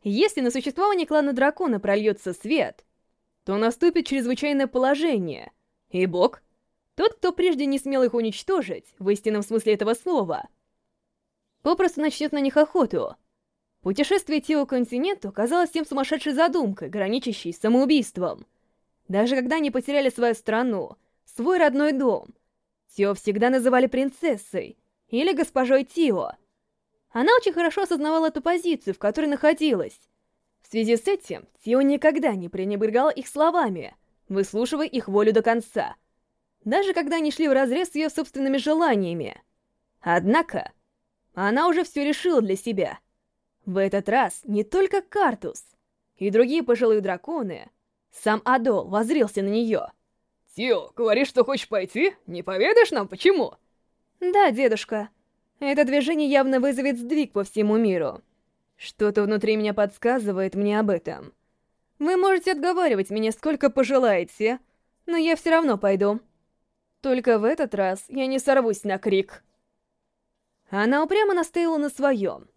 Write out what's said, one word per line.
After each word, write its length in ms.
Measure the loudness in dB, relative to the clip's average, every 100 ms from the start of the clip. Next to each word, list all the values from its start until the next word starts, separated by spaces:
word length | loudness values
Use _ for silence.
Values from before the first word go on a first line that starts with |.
Если 380 | -2 2 2 2
на 100 | -2
существование 560 | -2 -6 -2 0 0 0
клана 260 | 0 0
Дракона 460 | 2 0 0 -2 -2
прольётся 540 | 0 0 0 -2 -8
свет, 520 | -10 -2 0 0 -6 _ _ _ _ _ _
то 140 | -4 0
наступит 500 | 0 2 2 2 -2
чрезвычайное 600 | -4 -2 -2 -2 0 -2
положение, 840 | 0 0 2 0 0 -4 -8 -14 _ _ _ _
и 160 | -2 -2
Бог, 360 | 2 0 0 _ _ _ _ _ -2
тот, 200 | -2 0
кто 160 | -4
прежде 340 | 0 0 0 0
не 140 | -2
смел 240 | -2 0
их 100 | 2
уничтожить, 800 | 0 -2 -6 -2 -2 -2 -10 -14 _
в 100 | -2
истинном 320 | 0 0 -2
смысле 320 | -2 -2 2
этого 220 | 0 0 -2
слова, 520 | 0 -2 -2 -6 -8 _ _ _ _ _ _ _ _ _ _ _
попросту 380 | -2 2 0 0
начнёт 300 | -4 -2 -4
на 80 | -2
них 180 | 0 2
охоту. 580 | 2 2 0 0 -4 -10 _ _ _ _ _ _
Путешествие 600 | -6 -2 0 0 0 -4
Тио 240 | 0 -2 0
к 40 |
континенту 600 | -2 -2 -2 -4 -4 -8
казалось 400 | -4 0 2 0
тем 140 | -2 -6
сумасшедшей 480 | -4 -2 -2 -2
задумкой, 560 | 2 2 2 -2 -4 -8
граничащей 640 | -6 -4 -4 -4 -8 -10
с 60 | -4
самоубийством. 840 | 2 2 4 2 0 -4 -6 -6 -16 _ _ _ _ _ _
Даже 280 | 0 2 0
когда 200 | 0 0
они 160 | 0
потеряли 380 | -2 -2 0 0
свою 260 | 2 0 0
страну, 640 | -2 -2 0 -2 -6 -14 _ _ _
свой 320 | -4 0 4
родной 340 | 4 4 0
дом, 440 | 2 0 0 -6 -20 _ _ _ _ _ -2
Тио 180 | 0
всегда 360 | 0 -2 0 2
называли 380 | 4 4 4 4
принцессой 920 | 2 -2 -2 -2 -2 -4 -8 -8 -16 _ _ _
или 240 | -2 0
госпожой 540 | 0 -2 0 2 2 2
Тио. 460 | 0 0 0 -4 -10 _ _ _ _ _ _ _
Она 200 | 0 4 4
очень 160 | 2
хорошо 300 | 0 -2 0
осознавала 480 | -2 -2 0 0 0
ту 100 | -2
позицию, 520 | -2 0 0 -4 -4
в 60 | -4
которой 280 | -2 -2 -2
находилась. 680 | 2 2 2 0 0 -4 -10 _ _ _ _ _ _
В 60 | _
связи 300 | -2 0 0
с 100 | 0
этим 400 | -4 -4 -14 -14 _
Тио 180 | 0 2
никогда 540 | 4 4 2 2 -2 -2
не 140 | -8
пренебрегала 600 | -6 -4 -2 0 2 0
их 180 | -2 -8
словами, 680 | 0 2 2 -2 -4 -10 _ _ _ _
выслушивая 600 | -2 -2 -2 -2 -2 -2
их 200 | -4 -2
волю 260 | 2 4
до 80 | 4
конца, 540 | 2 0 -2 -6 -6 -10 _ _ _ _ _ _ -2
даже 280 | 0 0
когда 240 | -2 -2 -2
они 140 | -2
шли 160 | 0 2
вразрез 420 | 2 2 0 -2
с 60 | -4
её 140 | -4
собственными 480 | -4 -8 -4 -2 -2
желаниями. 840 | 0 2 2 0 -2 -6 -8 -12 _ _ _ _ _ _
Однако, 680 | 0 0 2 2 0 -6 -10 _ _ _ _ _ _
она 340 | -4 0 2 2
уже 160 | 0
всё 200 | -2 -4
решила 380 | -2 -2 2 2
для 160 | 0 -4
себя. 420 | -4 -4 -4 -8 _ _ _ _ _ _ -6
В 120 | -2
этот 320 | 0 -2 0
раз 320 | 0 0 -4
не 200 | -4 -4
только 380 | -2 0 0 -2
Картус 600 | -4 0 0 0 -10 -12 -20 _ _ _ _ _
и 120 | 0
другие 340 | 4 4 2
пожилые 360 | 0 2 4 2
драконы, 720 | 0 -6 -6 -6 -6 -8 -16 _ _ _ _
сам 300 | -4 0 0
Адол 440 | 2 2 2 0 0
воззрился 540 | -2 0 0 0 0
на 80 | -2
неё. 380 | 0 0 -2 -4 _ _ _ _ _ _ -6
"Тио, 360 | 0 0 -2 -4
говоришь, 320 | 0 2 2
что 160 | 2 2
хочешь 240 | 0 -2
пойти? 440 | -4 -4 -2 -2 -2 -14
Не 160 | -10
поведаешь 480 | -6 0 4 6 4
нам, 160 | 2 -6
почему?" 460 | 2 2 4 0 -6 _ _ _ _ _ _
"Да, 320 | 0 4 4
дедушка. 580 | 4 2 0 -4 -8 -8 _ _ _ _ _
Это 240 | -2 2 2
движение 440 | 2 0 0 2
явно 300 | 2 4 2
вызовет 400 | 0 0 -2 -2
сдвиг 320 | -2 -2 -2
по 140 | -4 -4
всему 320 | -2 2 2
миру. 440 | 2 0 -2 -8 _ _ _ _ _ _
Что-то 480 | -20 -2 0 2
внутри 320 | 0 0 0 0
меня 180 | 0
подсказывает 840 | 0 -2 0 -2 0 -2 -2 -2 -2
мне 240 | 0 0
об 100 | 0
этом. 440 | 0 -4 -12 -16 _ _ _ _ _ _ _
Вы 180 | -2 2
можете 340 | 2 2 0
отговаривать 600 | -2 -2 0 0 0 -2
меня 200 | -2 -4
сколько 380 | -4 -4 0 0
пожелаете, 880 | 2 2 2 4 2 -2 -2 -2 -2 _ _ _ _ -6
но 100 | -2
я 200 | 0 0
всё 140 | 2
равно 260 | 2 2 0
пойду. 420 | 0 2 0 -2 _ _ _ _ _ _ _ _
Только 400 | -2 0 2 2
в 60 | 2
этот 280 | 0 -2
раз 300 | -2 -2 -2 -8
я 160 | -6 -2
не 120 | -2
сорвусь 460 | 2 2 2 -2
на 140 | -4 -4
крик". 460 | 0 0 -2 -10 _ _ _ _ _ _ _ _ _ _ _ _ _
Она 340 | -2 2 2
упрямо 300 | 2 2 2
настаивала 440 | 0 0 -2 0 0
на 120 | -4
своём. 580 | -2 0 0 -2 -6 -16